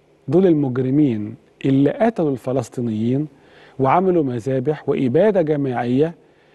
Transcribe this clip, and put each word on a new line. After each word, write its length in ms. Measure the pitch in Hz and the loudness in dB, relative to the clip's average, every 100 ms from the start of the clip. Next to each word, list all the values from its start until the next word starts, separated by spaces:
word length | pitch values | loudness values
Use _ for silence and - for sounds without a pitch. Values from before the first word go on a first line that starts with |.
| _ _ - | _ _ 0
دول 180 | 160 196 | 2 4
المجرمين 880 | 151 139 123 131 143 147 110 107 117 _ _ | 2 0 -2 0 2 2 0 -6 -12 _ _
اللي 260 | 135 135 143 | 0 2 2
قتلوا 400 | - 226 226 156 | 2 -2 0 -2
الفلسطينيين 960 | 127 - 123 120 - 120 107 113 135 151 - _ - - - | -2 -4 -4 -4 -6 -4 -2 -2 -2 -4 -12 _ -20 -20 -2
وعملوا 460 | 135 160 190 175 | 0 2 2 0
مذابح 640 | 135 123 120 131 131 151 - | 0 -4 -4 -2 -2 -4 -4
وإبادة 540 | 156 131 143 214 190 | -2 0 2 2 2
جماعية 720 | 156 151 135 120 123 127 160 170 _ _ _ | 0 -2 -2 -4 -2 0 0 -4 _ _ _